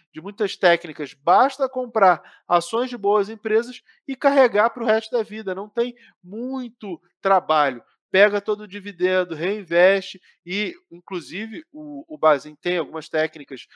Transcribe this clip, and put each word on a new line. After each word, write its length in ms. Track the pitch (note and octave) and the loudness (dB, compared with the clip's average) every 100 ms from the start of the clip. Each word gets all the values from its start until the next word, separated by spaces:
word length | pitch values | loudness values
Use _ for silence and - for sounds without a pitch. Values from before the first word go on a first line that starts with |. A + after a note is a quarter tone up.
| _ | _
de 80 | D#3 | -16
muitas 360 | E3+ G3+ G3+ - | -14 -6 -6 2
técnicas. 560 | F#3 E3+ E3+ D3 C#3+ | 2 2 0 -10 -12
Basta 560 | - - F#3+ C4 C#4 C4 | -6 2 4 4 0 -4
comprar 540 | B3+ B3+ A3 F#3+ E3 - - - | -4 -4 4 4 4 -2 -16 0
ações 400 | F3 E3 A3+ B3 | 0 0 -4 -4
de 80 | B3 | -4
boas 320 | G3 G#3 G3+ | 0 0 0
empresas 540 | A3 - G#3+ A#3 B3 _ _ - | -6 -2 0 -2 -12 _ _ -12
e 80 | C4+ | -2
carregar 540 | C#4+ C#4 B3+ G3 A3+ | 2 4 4 4 2
pro 160 | A#3+ A#3+ | 0 0
resto 240 | A3 - | 0 0
da 120 | A#3+ | -4
vida. 320 | G#3 G#3+ G3 | -4 -6 -8
Não 140 | F#3 G#3 | -8 -6
tem 260 | A#3+ A#3+ A#3+ _ _ | -4 -4 -4 _ _
muito 800 | F3 G#3 B3 C4 B3 - G#3 E3+ _ _ | -16 -10 -8 -6 -8 -12 -10 -10 _ _
trabalho. 640 | G3 F#3+ - D#3 C#3+ B2 - _ _ | 2 2 2 2 2 -2 -12 _ _
Pega 320 | F#3+ G3+ G3+ | 4 4 4
todo 200 | G3+ G#3 | -2 -4
o 80 | G#3 | -6
dividendo, 680 | G3 F#3+ E3+ F#3 F#3 F3 | -14 -14 -2 0 2 0
reinveste 880 | D#3 F3 G#3+ F3 E3+ F#3 G3 F#3 F#3 _ _ E3+ | -2 -4 -4 -2 4 6 4 -2 -16 _ _ -8
e, 280 | F#3+ G#3 - _ | -6 -6 -8 _
inclusive, 760 | E3+ - F#3 C3+ F3 A3 G#3+ - | -20 -10 -10 -8 -10 -10 -12 -16
o, 320 | - G#3+ D4 - | -16 -14 -14 -14
o 80 | D3+ | 0
Bazin 380 | D#3 C#3+ D3+ | 2 2 0
tem 240 | D3+ F3 F3+ | -10 -6 -4
algumas 300 | C#3 D#3 D3 | -4 -8 -6
técnicas, 580 | D#3 D#3 D#3 C#3+ C3 - | -4 -4 -6 -16 -16 -18